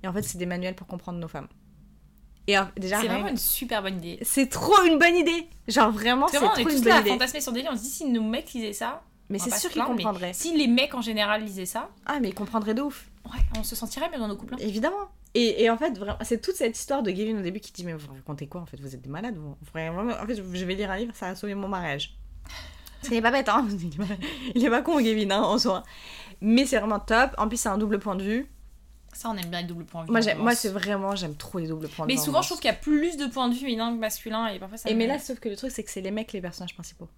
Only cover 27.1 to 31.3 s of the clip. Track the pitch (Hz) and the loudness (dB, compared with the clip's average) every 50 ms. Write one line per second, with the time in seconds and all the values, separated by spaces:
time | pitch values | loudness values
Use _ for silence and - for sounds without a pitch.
27.1 | 220 226 254 277 - - 214 214 233 233 - 226 196 202 214 208 214 202 202 214 | 4 4 4 4 2 0 -2 -2 0 -2 0 0 0 0 0 0 0 0 0 -2
28.1 | 190 185 196 196 214 240 285 - - - - - - - - - - - - - | -4 -2 -2 0 -2 -2 -2 -6 -12 -20 -20 -20 -20 -20 -20 -20 -20 -20 -20 -20
29.1 | - - - 226 226 196 175 170 175 175 175 170 170 170 165 - - 165 160 165 | -18 -10 -8 -6 -4 -4 -4 -4 -4 -6 -6 -6 -8 -10 -12 -12 -12 -12 -4 2
30.1 | 233 226 226 214 - 156 196 233 240 233 - 214 190 202 180 196 208 196 196 196 | 2 4 4 4 2 2 4 2 2 2 0 -2 -2 -2 -2 -2 -2 -2 -2 -2
31.1 | 202 196 180 160 | -2 -2 -4 -6